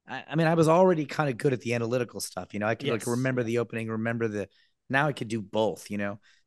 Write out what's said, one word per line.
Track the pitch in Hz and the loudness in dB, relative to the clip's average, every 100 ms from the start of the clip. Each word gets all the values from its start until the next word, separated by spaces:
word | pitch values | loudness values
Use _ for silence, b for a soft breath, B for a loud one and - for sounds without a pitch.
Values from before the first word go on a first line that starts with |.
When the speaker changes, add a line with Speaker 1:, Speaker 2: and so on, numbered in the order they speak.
| - | -14
Speaker 1:
I, | 127 - | -12 -4
I | 156 | 0
mean, | 160 | 2
I | |
was | 170 156 | 4 6
already | 170 185 165 139 | 8 6 4 0
kinda | - 147 | -2 -2
good | 113 147 | 0 0
at | 123 | 0
the | 117 | -2
analytical | 117 113 127 117 101 | -2 0 0 -2 -6
stuff, | - 90 - | -10 -10 -8
you | 104 | -4
know? | 107 | -2
I | 113 | -2
could, | 139 | -2
like, | 113 | -2
Speaker 2:
Yes, | 120 | -2
Speaker 1:
remember | 120 131 127 | -2 0 0
Speaker 2:
yeah. | 113 | 0
Speaker 1:
the | 120 | 0
opening, | 113 113 113 | -2 -4 -4
remember | 110 113 117 113 | -4 -2 -2 -2
the, | 104 95 b b b - | -4 -8 b b b -2
now | 135 151 | 0 0
I | |
could | - 113 | -2 -6
do | 113 | -6
both, | 98 107 107 80 - | -2 0 0 0 -8
you | 104 | -6
know? | 101 101 b b | -6 -8 b b